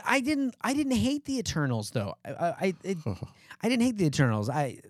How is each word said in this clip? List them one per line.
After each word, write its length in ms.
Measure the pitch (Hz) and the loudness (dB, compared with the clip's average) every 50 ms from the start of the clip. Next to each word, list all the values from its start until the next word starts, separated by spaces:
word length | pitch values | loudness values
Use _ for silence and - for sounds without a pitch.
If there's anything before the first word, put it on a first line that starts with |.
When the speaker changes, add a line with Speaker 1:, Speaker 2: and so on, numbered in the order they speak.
| - | 2
Speaker 1:
I 140 | - 240 277 | 0 0 2
didn't, 340 | 240 277 311 277 277 254 - _ | 2 2 0 0 0 -2 -4 _
I 140 | - 214 277 | -2 -2 0
didn't 200 | 294 302 269 254 | 0 2 2 2
hate 300 | 214 208 254 294 294 - | 2 2 2 0 -2 -2
the 140 | - 269 254 | -4 -4 -2
Eternals 500 | 202 - - 165 147 131 120 110 104 - | -2 -2 -2 0 0 0 0 0 -2 -2
though. 240 | - 120 101 98 - _ - | -4 -4 -4 -4 -6 _ -10
I, 80 | - | -12
I, 160 | - - 165 170 | -6 -4 -2 -4
I, 260 | - - 175 196 175 - - | -2 0 -2 -2 -2 -2 -4
it, 140 | 185 196 165 | -6 -6 -4
Speaker 2:
<laughs> 600 | 151 117 90 - - - - _ - - - - - | -4 -6 -6 -6 -8 -14 -14 _ -20 -20 -12 -4 0
Speaker 1:
I 40 | 226 | 0
didn't 140 | 254 240 | 2 4
hate 160 | 233 262 240 202 | 2 2 2 2
the 80 | 180 | 2
Eternals. 420 | 151 - 151 143 120 110 107 104 113 | 2 4 4 4 4 4 2 0 0
I, 320 | 131 151 143 127 95 - - | 0 0 -2 -2 -4 -10 -18